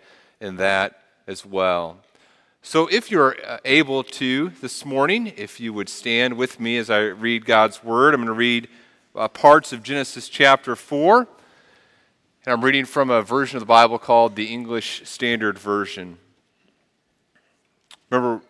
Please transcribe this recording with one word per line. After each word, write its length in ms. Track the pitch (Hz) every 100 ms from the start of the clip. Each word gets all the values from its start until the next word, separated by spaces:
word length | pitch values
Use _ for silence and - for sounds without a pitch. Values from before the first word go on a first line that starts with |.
| _ _ _ _
in 180 | 101 92
that 440 | 95 95 98 _ _ _ -
as 180 | 95
well. 540 | 101 95 92 87 82 90 _ _ _ _ _ _
So 240 | - 160 165
if 220 | 214 -
you're, 280 | 185 131 - -
uh, 140 | 120
able 400 | 135 147 139 135
to 460 | 123 - 131 135 175 -
this 220 | 127 -
morning, 440 | 143 135 147 220 220 101
if 200 | 104 -
you 140 | 117
would 160 | 104 95
stand 460 | - 120 117 127
with 260 | 120 127 -
me 160 | 117 120
as 120 | 110
I 120 | 107
read 440 | 107 98 117 117 113
God's 360 | 110 110 -
Word. 320 | 117 117 147
I'm 60 | 139
gonna 120 | 117
read, 340 | 113 120 120 117 _ _ _ _ -
uh, 140 | 110
parts 420 | - 147 151 -
of 120 | 120
Genesis 440 | 110 143 131 127 -
chapter 480 | - 139 135 131 117
four, 440 | - 143 165 233 240 _ _ _ _ _ _ _ _ _ _ _ 127
and 80 |
I'm 120 | 117 127
reading 180 | 135
from 260 | 127 147 131
a 120 | 117
version 340 | 101 131 131 131
of 60 |
the 60 | 107
Bible 300 | 113 117 117
called 380 | - 117 117 104
the 160 | 107
English 520 | 120 117 117 - - -
Standard 520 | - 120 113 107 98
Version. 600 | 104 101 95 98 90 87 _ _ _ _ _ _ _ _ _ _ _ _ _ _ _ _ _ - -
Remember, 340 | 127 123 113 _